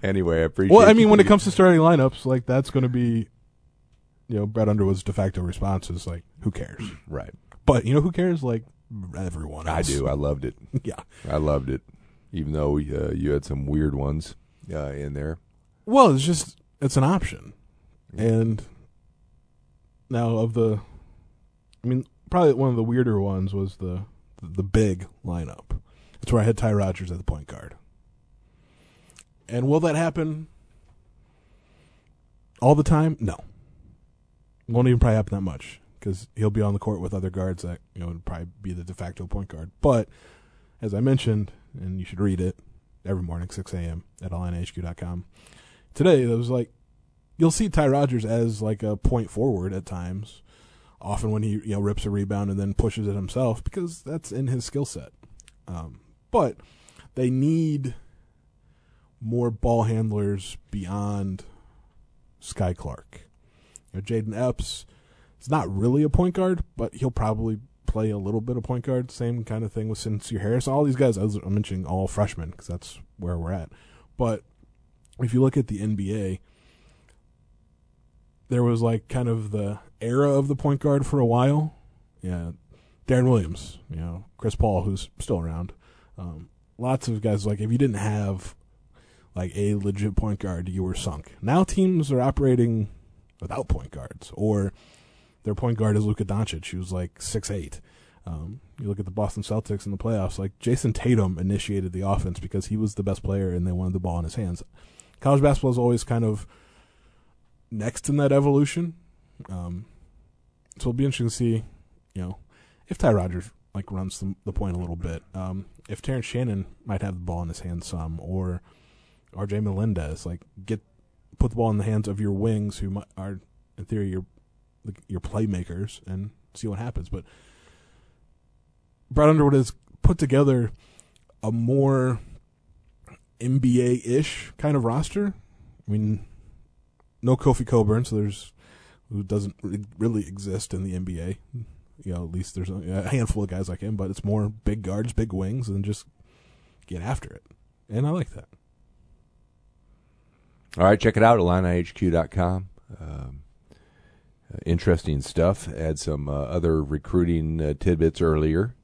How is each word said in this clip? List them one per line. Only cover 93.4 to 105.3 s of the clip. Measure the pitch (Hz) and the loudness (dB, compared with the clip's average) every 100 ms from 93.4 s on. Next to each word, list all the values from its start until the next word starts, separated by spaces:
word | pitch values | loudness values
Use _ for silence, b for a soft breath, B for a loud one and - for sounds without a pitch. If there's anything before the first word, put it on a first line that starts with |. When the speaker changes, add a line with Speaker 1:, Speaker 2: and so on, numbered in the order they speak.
Speaker 2:
without | 85 - - | -10 -8 -2
point | - 64 | -2 -2
guards, | - 62 - - | -14 -14 -16 -18
or | - 107 104 98 b b b b b b b | -4 0 2 0 b b b b b b b
their | - 101 | -6 -2
point | 123 113 | -2 2
guard | 110 104 | 2 4
is | 107 | 2
Luka | 104 | 0
Doncic, | 98 101 110 82 - | -2 -2 -2 -4 -8
who's, | 90 90 | -8 -6
like, | 92 90 _ | -6 -6 _
six | - 110 - | -6 -6 -4
eight. | 104 82 - b b b b - | -8 -8 -14 b b b b -12
Um, | 82 80 117 - - | -10 -10 -12 -18 -10
you | 104 | -6
look | 101 | -6
at | 95 | -6
the | |
Boston | 95 104 - | -4 -4 -4
Celtics | 101 107 - 104 - | -4 -4 -4 -6 -6
in | |
the | 98 | -6
playoffs, | 117 110 95 - | -2 -2 -2 -4
like, | 98 - | -8 -6
Jason | - 120 123 | -2 0 0
Tatum | 107 123 120 95 87 | -2 2 2 2 0
initiated | 92 101 - 101 92 | -2 -2 -2 -4 -4
the | 90 | -4
offense | 98 98 92 87 | -2 0 -2 -6
because | 85 101 - | -6 -6 -4
he | 107 | -2
was | 107 101 | -2 -2
the | |
best | 98 98 | -4 -4
player | - 98 95 | -2 -2 0
and | 87 87 | -2 -2
they | |
wanted | 90 92 | -2 -2
the | 92 | -2
ball | 90 85 | -2 -4
in | |
his | 82 - | -4 -6
hands. | 98 87 - b b b b b | -6 -6 -10 b b b b b
College | 135 | 4